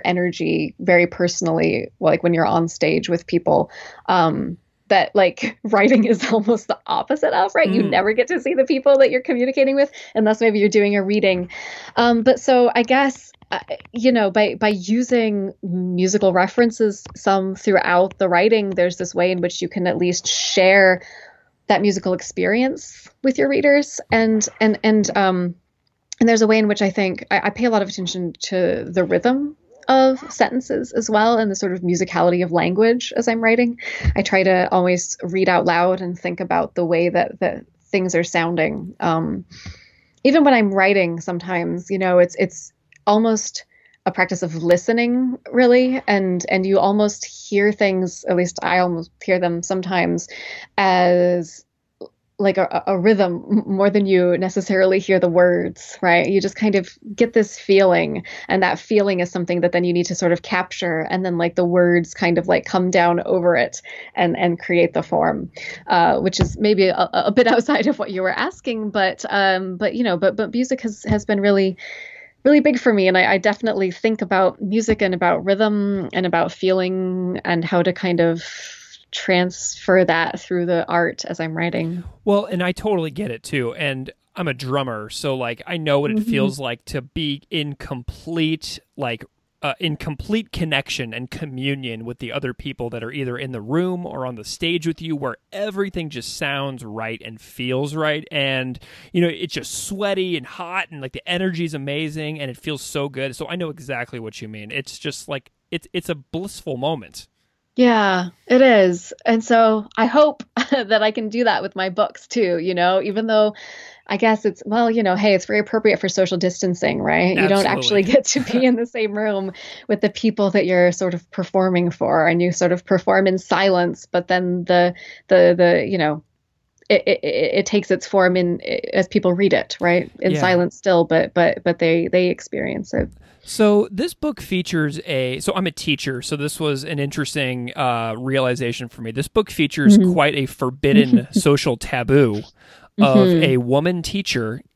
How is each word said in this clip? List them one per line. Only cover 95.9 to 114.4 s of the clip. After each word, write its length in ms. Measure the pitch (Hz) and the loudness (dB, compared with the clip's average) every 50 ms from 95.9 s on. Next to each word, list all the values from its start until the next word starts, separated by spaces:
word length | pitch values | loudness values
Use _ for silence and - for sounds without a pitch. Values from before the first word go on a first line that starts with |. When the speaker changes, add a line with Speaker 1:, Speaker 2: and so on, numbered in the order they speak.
| - 180 165 151 | -6 -8 -8 -8
Speaker 2:
just 280 | 143 123 113 - - | -10 -10 -12 -12 -10
sounds 460 | - 165 143 139 139 139 139 135 120 117 | -8 -6 -6 -4 -4 -6 -8 -8 -10 -14
right 360 | 110 104 110 113 113 113 - - | -12 -10 -10 -8 -8 -10 -10 -14
and 160 | 113 113 110 | -16 -18 -20
feels 540 | - - - - 123 127 127 127 143 143 147 | -20 -20 -12 -8 -6 -4 -2 -2 -4 -4 -4
right. 320 | 160 156 151 147 151 156 - | -4 -4 -4 -4 -4 -6 -6
And, 480 | - 147 139 135 135 131 131 127 123 - - - - - - - - | -6 -4 -2 -2 -2 -4 -4 -6 -8 -12 -16 -20 -20 -20 -14 -6 -2
you 80 | 175 | 0
know, 80 | 175 170 | 0 0
it's 240 | 156 - - 156 - | 0 -4 -10 -8 -8
just 320 | 143 - - - - - | -10 -10 -10 -12 -10 -10
sweaty 520 | - 202 190 208 202 196 190 185 185 170 | -10 -8 -6 -4 -4 -2 -2 -2 -4 -4
and 80 | 151 127 | -6 -6
hot, 420 | - - - 180 170 180 190 180 - | -10 -14 -14 -12 -8 -6 -6 -6 -6
and, 100 | 160 143 | -10 -12
like, 120 | 135 135 - | -12 -12 -12
the 140 | 143 - | -12 -8
energy 360 | - 175 180 190 185 175 160 175 | -6 -4 -2 -2 -2 -2 -2 -6
is 100 | 160 147 | -6 -6
amazing, 680 | 143 135 143 143 147 160 156 151 156 156 151 156 151 | -8 -8 -6 -6 -6 -6 -6 -8 -8 -8 -8 -8 -8
and 120 | 143 131 | -10 -12
it 60 | 120 | -12
feels 240 | - - 156 151 135 - | -10 -10 -8 -8 -8 -10
so 260 | - - 151 139 143 | -8 -6 -6 -6 -6
good. 260 | 131 131 135 135 120 | -6 -8 -8 -8 -8
So 120 | - 156 | -10 -10
I 80 | - 170 | -8 -8
know 140 | 180 175 156 | -8 -8 -8
exactly 500 | 147 - 123 131 131 120 123 - - 120 | -10 -12 -12 -10 -8 -8 -8 -10 -10 -12
what 220 | 113 110 - - | -12 -12 -14 -14
you 60 | 117 | -16
mean. 220 | 107 107 107 107 107 | -14 -14 -16 -14 -10
It's 300 | 131 139 139 - - - | -10 -10 -10 -10 -14 -12
just, 280 | - 156 135 - - | -12 -12 -12 -12 -12
like, 240 | - 147 135 - _ _ _ _ - | -10 -10 -12 -12 _ _ _ _ -10
it's, 160 | - 165 _ - - | -10 -10 _ -8 -10
it's 160 | - - - | -8 -6 -6
a 60 | 170 | -8
blissful 640 | 143 131 - - 165 185 202 - - - 160 135 | -10 -10 -10 -10 -10 -10 -10 -12 -12 -10 -10 -8
moment. 500 | 120 131 151 165 135 98 71 - - - _ _ _ _ _ _ _ _ _ - | -4 -4 -4 -4 -4 -8 -14 -20 -20 -20 _ _ _ _ _ _ _ _ _ 0
Speaker 1:
Yeah, 540 | - 247 240 233 220 208 196 190 180 180 175 - _ _ | 2 4 4 4 4 4 2 2 0 -2 -4 -10 _ _
it 160 | - 247 254 269 | 2 4 6 6
is. 500 | 262 233 208 190 185 175 175 - - - _ - | 8 8 8 6 6 4 -2 -6 -14 -14 _ 0
And 200 | - 226 226 226 | 0 0 0 2
so 440 | - 240 226 226 220 220 214 214 - - | 2 4 4 6 4 4 2 -2 -6 -2
I 100 | - 226 | 0 0
hope 360 | 233 233 294 302 302 294 - - _ - | 2 4 4 4 4 2 -4 -12 _ -8
<laughs> 140 | 233 254 - | -6 -4 -2
that 320 | 285 269 233 196 220 214 214 | -2 -2 0 2 0 2 2
I 80 | 220 | 0
can 180 | 214 - 220 214 | -2 -2 -6 -4
do 140 | 208 233 247 | -2 0 0
that 180 | 226 190 - | 2 0 0
with 140 | - 196 - | -2 -6 -6
my 140 | 190 185 190 | -6 -6 -4
books 380 | 175 214 208 - - - - | -2 -2 -2 -2 -2 -12 -14
too, 300 | - - 240 214 180 175 | -6 -2 0 0 0 0
you 160 | 170 160 185 185 | -2 -2 -2 0
know, 260 | 175 175 180 190 190 - | 2 2 2 2 2 0
even 240 | 208 190 214 220 | -2 -4 -4 -2
though 260 | 226 220 214 214 214 214 - - - - - - - - _ _ | 0 2 2 2 2 0 -6 -18 -20 -20 -20 -20 -20 -20 _ _
I 100 | - 202 | -8 -4
guess 280 | 190 226 220 220 214 | 0 2 2 2 2